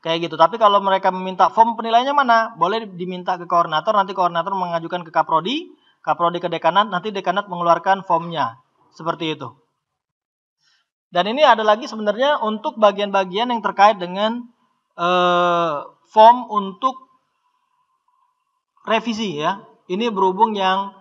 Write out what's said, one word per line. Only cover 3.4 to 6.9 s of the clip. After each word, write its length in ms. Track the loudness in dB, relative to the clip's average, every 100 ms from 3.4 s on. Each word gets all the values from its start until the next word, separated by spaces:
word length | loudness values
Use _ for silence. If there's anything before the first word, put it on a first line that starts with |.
| -2
koordinator, 440 | 0 0 -2 0
nanti 200 | 0 -2
koordinator 400 | 0 -2 0 -4
mengajukan 520 | -6 -4 -6 -6 -10 -4
ke 40 |
Kaprodi, 600 | -2 0 0 -2 -6 -8 -20 _ _
Kaprodi 360 | -6 -2 -2 -2
ke 60 | -6
dekanat, 400 | -2 2 2 0